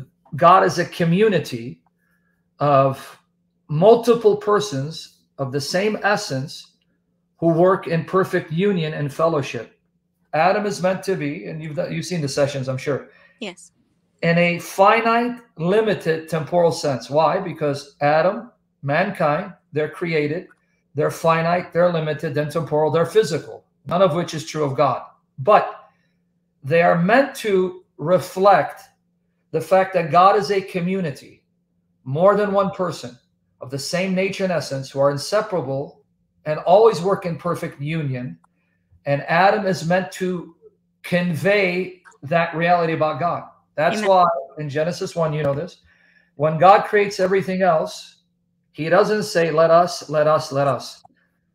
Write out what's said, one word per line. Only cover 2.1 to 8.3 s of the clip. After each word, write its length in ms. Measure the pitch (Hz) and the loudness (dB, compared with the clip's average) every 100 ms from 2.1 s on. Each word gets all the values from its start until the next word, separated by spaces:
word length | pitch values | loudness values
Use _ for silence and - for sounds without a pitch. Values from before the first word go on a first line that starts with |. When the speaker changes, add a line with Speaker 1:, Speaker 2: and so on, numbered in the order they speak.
| _ _ _ _ _ | _ _ _ _ _
Speaker 1:
of 600 | 143 139 135 123 - - _ _ _ _ - | 2 4 4 0 -10 -20 _ _ _ _ -8
multiple 680 | 151 196 233 240 233 214 202 | 4 6 6 4 2 4 2
persons 840 | - 208 202 135 143 160 - _ _ - | 2 0 0 -6 -8 -10 -18 _ _ -10
of 140 | 135 | -6
the 80 | 139 | -6
same 380 | 139 180 208 208 | -4 -2 -2 -2
essence 760 | 196 202 - 131 147 - - _ _ _ _ _ _ _ | -2 -2 -4 -6 -8 -12 -20 _ _ _ _ _ _ _
who 100 | 165 | 0
work 380 | 165 185 190 - | 4 4 2 0
in 160 | 165 | -4
perfect 480 | - 190 185 | 0 -2 0